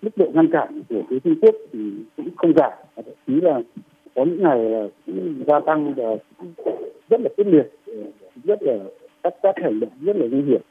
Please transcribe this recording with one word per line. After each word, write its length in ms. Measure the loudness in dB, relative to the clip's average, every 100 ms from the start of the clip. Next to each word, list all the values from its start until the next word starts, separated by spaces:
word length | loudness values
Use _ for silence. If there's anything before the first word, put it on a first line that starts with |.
mức 80 | -8 0
độ 100 | 2
ngăn 180 | 4 4
cản 300 | 4 -2 -8 -8
của 120 | -6 -4
phía 100 | -4
Trung 120 | 0 6
Quốc 140 | 6 4 -6
thì 60 | -10 -8 -10 -14 -12
cũng 120 | -12 -2
không 160 | 2 4
giảm. 160 | 2 0 -20 -18
Thậm 100 | -18 -18 -2
chí 60 |
là 280 | 0 2 0 -4 -14 -20 _ -10 -2
có 100 | -2
những 180 | 2
ngày 160 | 2 2
là 280 | 0 -2 -4 -10 -10
cũng 380 | -8 -6 -6 2
gia 120 | 2
tăng 340 | 2 0 -2
và 100 | -4 -4 -4 -8 _
cũng 360 | -20 -10 -8 -8 -10 -16 _
rất 120 | 0
là 80 | 0 -2
quyết 100 | 4
liệt, 220 | 4 4 _ -18
ờ, 60 | -14 -16 -18 -20 -14
rất 180 | -4 -2
là 120 | 0 -4 -6 -18 -20 _
các, 100 | -8 0
các 120 | 0 0
hành 160 | -2 -2
động 120 | -6 -6
rất 140 | -4 -2
là 100 | 0
nguy 100 | -2
hiểm. 200 | 0 0 0